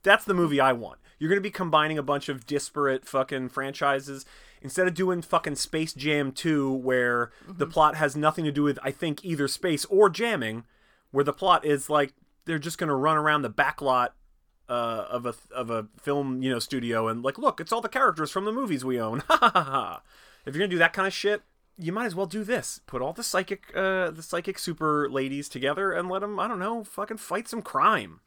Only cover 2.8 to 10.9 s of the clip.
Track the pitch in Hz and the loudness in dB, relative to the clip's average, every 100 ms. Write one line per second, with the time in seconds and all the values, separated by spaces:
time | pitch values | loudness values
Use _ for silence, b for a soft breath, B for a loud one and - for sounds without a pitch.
2.8 | 143 131 - 135 135 135 127 - 135 139 | 0 -2 -2 -2 -2 -4 -4 -6 -6 -2
3.8 | 143 139 139 135 - B B B 135 185 | 0 0 -4 -14 -16 B B B -6 0
4.8 | 180 170 185 175 160 170 - 139 - 160 | 0 2 0 0 0 0 0 -6 -4 -2
5.8 | 160 135 147 147 139 - 165 151 135 131 | -4 -4 0 0 0 -2 0 2 2 0
6.8 | 127 127 123 120 120 B B 180 160 160 | 2 2 2 2 -2 B B -6 -2 4
7.8 | 151 156 151 143 151 160 156 139 147 143 | 4 6 0 2 2 2 -2 2 0 0
8.8 | 135 - 170 147 190 156 139 - 185 147 | -6 -4 -4 -4 -4 -2 -2 0 0 0
9.8 | - 196 208 165 233 196 110 110 - b | 2 6 6 6 -2 -2 -4 -6 -12 b
10.8 | b | b